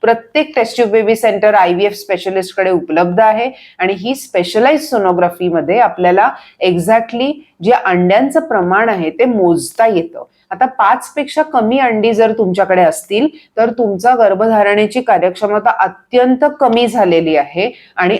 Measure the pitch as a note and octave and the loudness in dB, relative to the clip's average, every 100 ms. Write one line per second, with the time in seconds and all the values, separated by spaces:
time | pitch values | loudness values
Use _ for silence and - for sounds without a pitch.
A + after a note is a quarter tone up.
0 | A3 A3+ - D4+ D4+ C4 A3+ - A#3 A3 | 0 0 -2 -4 -2 -2 -2 -2 0 2
1 | G#3 A3 A3+ G3+ G#3+ G#3 F3+ F3 G3+ G3+ | 0 0 0 0 2 2 2 2 -2 -4
2 | - F3+ F#3+ F#3+ F#3 - F#3 F3+ E3+ D#3+ | -6 -6 -4 -4 -4 -4 0 -2 -2 -2
3 | F3 F3+ A3 G#3+ B3 B3+ - - F#3 G3 | 0 2 2 2 -4 -8 -18 -6 -4 -4
4 | A3 C4+ - G3 F3 A3 B3 D4+ D4+ A3+ | -6 -8 -4 -4 -2 0 2 2 -2 -2
5 | F#3+ F3 F3 F3 F3+ E3 D3 G#3+ A#3 - | 0 0 -2 -2 -4 -2 0 0 0 0
6 | F3+ F#3 A#3 - - _ F#3 F3 E3+ A3+ | 2 2 2 -2 -14 _ -2 0 0 0
7 | A3+ A#3 C4+ D4 - _ F3 A#3+ - F3+ | 0 -4 -4 -6 -12 _ 0 0 0 0
8 | F3+ G3+ C4+ D#4+ D#4+ G#3+ F3 F#3+ A#3 G3 | 2 2 2 -2 -2 -2 0 0 0 -2
9 | D#3+ - B3+ A3+ F3 E3 C3+ - A3+ F#3+ | -4 -2 0 2 2 0 -2 0 0 0
10 | E3+ - - _ _ F#3+ C4 - G#3 B3 | -4 -10 -18 _ _ -4 -4 0 0 0
11 | - - D4 - D#4 C#4+ G#3+ C4 B3+ A3 | -4 -8 -6 -4 -2 0 0 0 0 0
12 | A3+ G#3+ A3+ A3+ F#3+ F#3 F#3 F#3 E3+ - | 0 2 0 0 -2 0 0 2 2 0
13 | - G#3 D4+ - _ - A3+ A3+ A3 F#3+ | -4 -2 -2 -4 _ -2 -2 0 -2 0
14 | A#3 B3+ G#3+ F#3+ A3 A3 G3+ G#3 G#3+ B3 | 0 2 2 2 2 2 2 2 0 0
15 | B3 F#3 F3+ F3+ G#3 G#3 G#3 - F#3 F#3 | 0 2 2 -2 -2 0 0 0 -2 -4
16 | _ B3 B3+ B3+ D4 D4 A3 A3+ A#3+ A#3+ | _ 0 2 2 0 0 0 2 0 0
17 | F#3+ E3 E3 D#3 C#3+ E3+ A3 - - - | 2 2 2 0 -2 -4 -6 -6 -12 -4
18 | F3+ G#3+ | -2 0